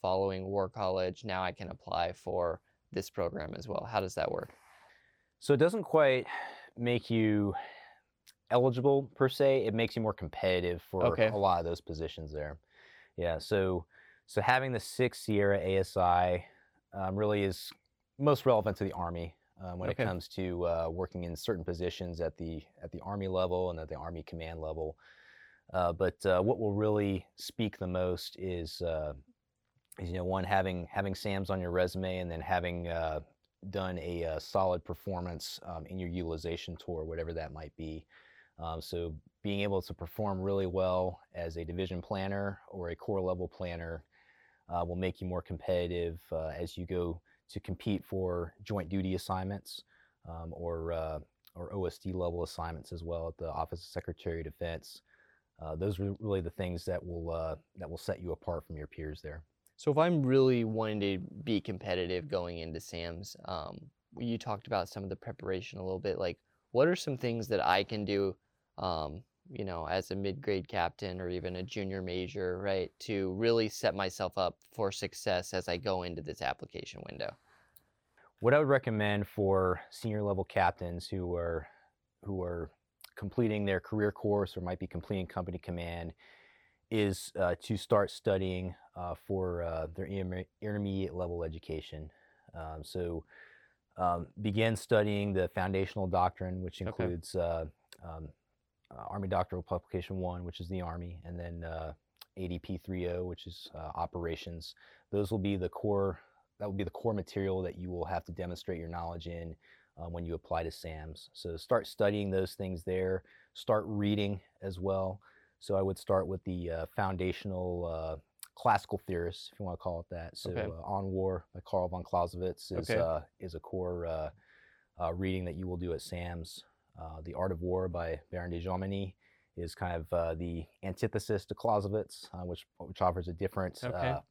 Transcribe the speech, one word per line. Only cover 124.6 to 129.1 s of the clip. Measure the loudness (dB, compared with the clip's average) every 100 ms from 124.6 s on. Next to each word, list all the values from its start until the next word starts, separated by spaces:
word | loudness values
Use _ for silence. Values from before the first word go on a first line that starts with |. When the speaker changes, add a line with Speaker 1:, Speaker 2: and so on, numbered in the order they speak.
| -20 _ _ -4
Speaker 2:
uh, | -2
reading | 0 0 0 -2
that | -4
you | -4
will | -2
do | -2
at | -4
sams. | -4 -6 -6 -6 -8 -12 -18 _ _ -14
Uh, | -12 -10
The | -8 -2
Art | -2
of | 0
War | 0 0 0
by | -2 -2 -4 -6
Baron | -6 -4
de | -4
Jomini | -2 -2 -2 -2 -4